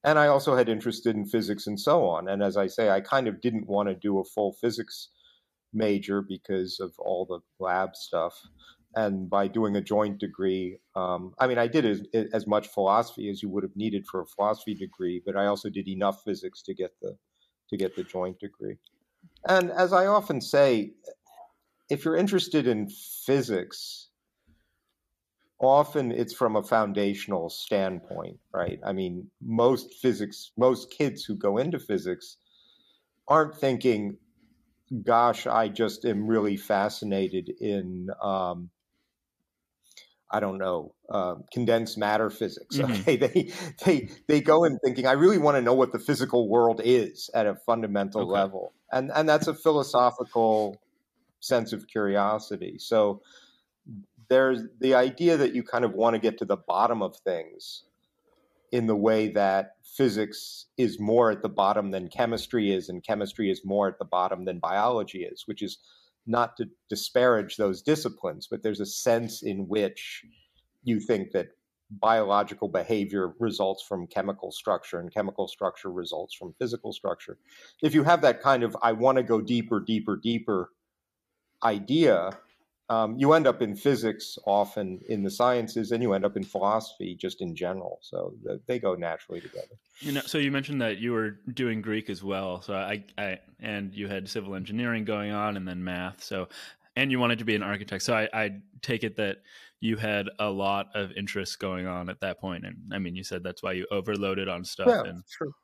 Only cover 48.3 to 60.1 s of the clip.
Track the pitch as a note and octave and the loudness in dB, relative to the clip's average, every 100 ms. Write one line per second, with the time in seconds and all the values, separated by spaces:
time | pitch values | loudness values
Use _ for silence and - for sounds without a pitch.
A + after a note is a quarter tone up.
48.3 | G2+ G2 F#2+ - _ _ B2+ C3+ D3+ D#3 | 2 0 -2 -12 _ _ -2 0 0 4
49.3 | D3+ D#3 - D#3+ D3 D3 B2 B2 - A#2+ | 4 2 0 2 2 2 4 4 2 -2
50.3 | A#2+ A2+ G#2+ G#2 G2 _ _ _ _ _ | 2 4 4 0 -6 _ _ _ _ _
51.3 | _ - B2 A2 G#2+ - A2 G2+ G2+ G2+ | _ 0 0 0 -8 -6 -2 2 2 2
52.3 | G#2+ - G2 F#2 - - A2+ G#2 G2+ _ | 0 -4 -8 -8 -12 0 4 4 0 _
53.3 | - _ _ _ _ - G#2 - _ A2+ | -20 _ _ _ _ -18 -18 -18 _ _
54.3 | C3 C3 B2 A2+ _ C3 B2+ C3 C3 E3+ | 6 6 2 -4 _ 4 6 4 4 4
55.3 | D#3+ C3+ B2 A2+ A#2+ A#2 F#2+ A2+ A2 A2 | 6 4 2 -2 0 0 4 2 4 0
56.3 | A2 F#2 F#2+ - F2+ A#2 A2+ - - F#2+ | 0 -2 -2 0 2 4 2 -2 -4 -4
57.3 | E2+ D#2+ F2 - - _ _ _ _ _ | -4 -6 -16 -18 -18 _ _ _ _ _
58.3 | _ _ _ _ B2 A2+ G#2 G#2+ A2 A2 | _ _ _ _ 0 2 4 4 4 2
59.3 | G#2+ G2 F#2+ F#2+ _ - - C3 | 2 4 2 -2 _ -16 0 2